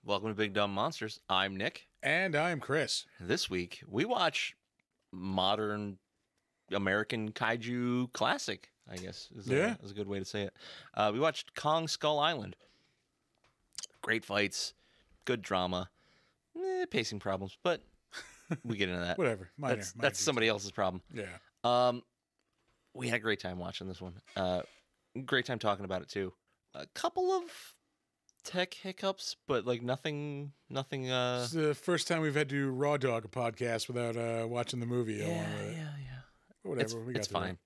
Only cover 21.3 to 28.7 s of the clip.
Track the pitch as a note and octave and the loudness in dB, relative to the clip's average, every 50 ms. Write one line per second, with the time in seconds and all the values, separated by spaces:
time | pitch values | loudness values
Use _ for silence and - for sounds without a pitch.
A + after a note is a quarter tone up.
21.3 | F2+ F#2+ _ _ _ _ - A#2+ B2 B2 B2 B2 A#2+ B2 - _ _ _ _ _ | -10 -14 _ _ _ _ 2 4 6 6 6 6 4 0 -8 _ _ _ _ _
22.3 | _ _ _ _ _ _ _ _ _ _ _ _ _ - B2 B2 A#2 A#2 G#2 A2+ | _ _ _ _ _ _ _ _ _ _ _ _ _ -4 -2 0 0 2 2 2
23.3 | G#2 - - F#2 F2+ F2+ F2 F2+ F#2 - F#2+ F#2+ F#2 F2 F#2 F2+ E2+ F#2+ _ - | 0 0 -2 -6 -6 -4 -6 -8 -8 -8 -8 -8 -8 -8 -10 -12 -12 -14 _ -8
24.3 | - G2 F#2+ F#2 F2+ F2+ - - - _ _ _ _ _ _ _ _ B2 C3+ B2+ | -2 -2 0 2 2 0 -2 -6 -12 _ _ _ _ _ _ _ _ -10 -2 2
25.3 | C#3 B2+ A#2+ - B2+ G#2+ - G#2+ G2+ F#2+ G2+ F#2 F#2+ F#2 D#2+ - - G2+ F#2+ F#2 | 2 2 2 2 -4 0 2 0 0 0 -2 -2 -2 -4 -4 -4 -4 -4 -4 -4
26.3 | - _ _ _ _ _ _ _ _ C#2+ D2 - _ - - E4+ - F#4+ F#4 F4+ | -6 _ _ _ _ _ _ _ _ -14 -14 -12 _ -2 -2 -2 0 2 2 2
27.3 | F#4+ F#4 F4 E4 - - - - - _ _ _ _ _ _ _ _ _ _ _ | 2 0 -2 -6 -14 -16 -18 -20 -20 _ _ _ _ _ _ _ _ _ _ _
28.3 | _ _ _ - - F3+ F3+ F3+ | _ _ _ -6 -2 -2 -2 -2